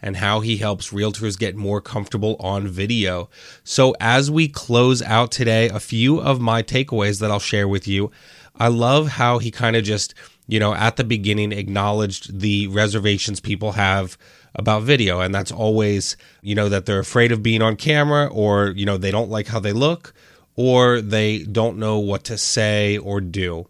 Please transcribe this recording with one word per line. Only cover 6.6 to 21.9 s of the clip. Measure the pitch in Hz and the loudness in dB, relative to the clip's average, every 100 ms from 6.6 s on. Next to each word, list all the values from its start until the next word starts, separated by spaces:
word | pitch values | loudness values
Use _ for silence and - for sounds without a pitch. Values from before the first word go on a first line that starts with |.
takeaways | 110 131 135 113 101 98 | 0 -2 -2 0 0 0
that | 107 | -2
I'll | 104 | -2
share | - 107 98 | -2 0 0
with | 98 - | -2 -2
you. | 98 101 - - - - - | -2 -2 -6 -20 -20 -18 -2
I | 117 | 0
love | 117 120 143 156 | 2 2 2 0
how | - 120 120 | 0 0 0
he | 113 | -2
kinda | - 117 113 | -2 0 0
just, | 104 104 - - - _ - | 0 -2 -4 -10 -20 _ -4
you | 107 | 0
know, | 104 | 0
at | 101 110 - | 2 0 0
the | |
beginning | 117 113 101 104 104 | -2 0 0 0 0
acknowledged | 104 98 98 101 107 104 98 - 95 | -4 -4 -2 0 0 -2 -4 -10 -4
the | 104 101 101 | -2 0 -2
reservations | 101 107 107 104 98 - 98 | 0 0 0 0 0 -2 -6
people | - 98 107 | -6 -4 -4
have | 104 95 98 92 - - - _ | 0 2 2 -2 -10 -20 -20 _
about | - 110 107 | -6 0 0
video. | 113 143 101 90 | 2 2 2 0
And | 92 | -2
that's | 98 95 | -2 -4
always, | 82 110 110 104 101 - - - _ | -2 0 2 2 0 -2 -8 -14 _
you | 101 104 | -4 -2
know, | 104 | 0
that | 98 92 | 0 0
they're | 98 | -2
afraid | 95 123 120 | 0 2 4
of | 113 | 2
being | 107 110 | 2 2
on | 110 107 | 2 0
camera, | 156 151 147 147 143 | 0 2 4 2 0
or, | 110 104 101 101 95 | 2 2 4 2 0
you | 101 | -2
know, | 98 | 0
they | 95 | 0
don't | 101 110 | -2 -2
like | 107 107 | -4 -4
how | 110 | -4
they | 101 | -2
look, | 107 147 170 - _ - _ _ - | 0 0 0 -8 _ -20 _ _ -2
or | 127 123 123 120 | 4 6 6 4
they | 107 107 107 107 | 0 0 0 -2
don't | 101 104 113 95 | -2 0 0 0
know | 110 | -2